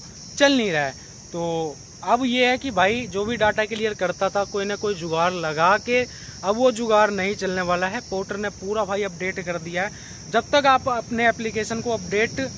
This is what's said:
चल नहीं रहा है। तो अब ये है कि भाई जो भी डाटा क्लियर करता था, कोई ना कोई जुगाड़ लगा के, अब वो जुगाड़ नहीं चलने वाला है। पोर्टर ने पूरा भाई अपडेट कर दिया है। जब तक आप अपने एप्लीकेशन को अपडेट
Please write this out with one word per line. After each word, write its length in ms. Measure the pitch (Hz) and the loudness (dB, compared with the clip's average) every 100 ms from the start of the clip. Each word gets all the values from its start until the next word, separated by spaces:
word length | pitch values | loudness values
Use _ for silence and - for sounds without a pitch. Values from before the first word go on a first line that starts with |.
| - - - - | -18 -18 -14 2
चल 140 | 277 | 4
नहीं 180 | 269 214 | 4 2
रहा 100 | 156 | 0
है। 100 | 139 - - - - | 0 -4 -16 -20 -12
तो 440 | 170 170 165 160 143 - - | -6 -2 -2 -4 -6 -16 -12
अब 200 | 175 240 | 0 2
ये 220 | 262 247 247 | 2 2 2
है 100 | 254 | 2
कि 120 | 269 | -2
भाई 340 | 190 185 233 233 | 2 4 2 -2
जो 120 | 180 | -4
भी 120 | 208 233 | -2 2
डाटा 280 | 214 208 | 2 2
क्लियर 300 | 214 220 220 | -2 0 -2
करता 340 | 208 180 175 190 | 0 -2 0 0
था, 140 | 202 | 0
कोई 200 | 196 208 | -2 -2
ना 100 | 196 202 | -4 -2
कोई 180 | 214 | -2
जुगाड़ 380 | 190 165 160 170 | -4 -2 2 2
लगा 420 | 180 160 151 165 208 | 0 -4 2 4 4
के, 220 | - 247 247 - - - | 2 0 0 -8 -16 -8
अब 120 | 180 220 | -2 2
वो 140 | 254 | 2
जुगाड़ 380 | 220 233 214 208 | 2 4 6 6
नहीं 240 | 202 190 202 | 4 -2 -2
चलने 260 | 190 185 | -2 -2
वाला 240 | 175 175 185 | 0 0 0
है। 140 | 220 | -4
पोर्टर 340 | - 190 196 202 | -6 -6 -4 -4
ने 120 | 208 | -6
पूरा 340 | 196 196 214 | -6 -6 -2
भाई 180 | 196 202 | -2 -2
अपडेट 360 | 202 170 185 190 | -4 -4 -6 -6
कर 180 | 180 175 | -6 -6
दिया 240 | 165 175 | -4 -4
है। 80 | 196 - - - - | -4 -6 -16 -16 -2
जब 180 | 226 226 | -2 2
तक 160 | 294 277 | 4 6
आप 200 | 262 262 | 4 2
अपने 400 | 240 220 233 233 | -2 -2 2 2
एप्लीकेशन 520 | 226 226 208 208 226 | 2 -2 -4 -4 -4
को 120 | 233 | -2
अपडेट 560 | 220 180 202 233 - 262 | -4 -2 0 0 0 -6